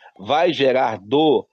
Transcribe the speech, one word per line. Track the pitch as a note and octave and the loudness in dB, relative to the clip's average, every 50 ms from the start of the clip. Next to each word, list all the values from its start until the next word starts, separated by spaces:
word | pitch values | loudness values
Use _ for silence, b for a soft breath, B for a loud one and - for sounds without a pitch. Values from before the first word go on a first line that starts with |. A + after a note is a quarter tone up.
| b b b - | b b b -12
vai | F#2+ G#2+ C#3+ D#3 F3 F#3 | -6 -2 -2 0 0 0
gerar | C#3+ A#2+ C#3 C3 B2 B2+ C3+ A#2+ A2 F#2 | 0 0 0 0 0 0 -2 -2 -4 -8
dor, | G2 G#2 C3 D3 D#3+ D3+ B2+ G2 - _ | -6 -2 0 2 2 2 2 0 -2 _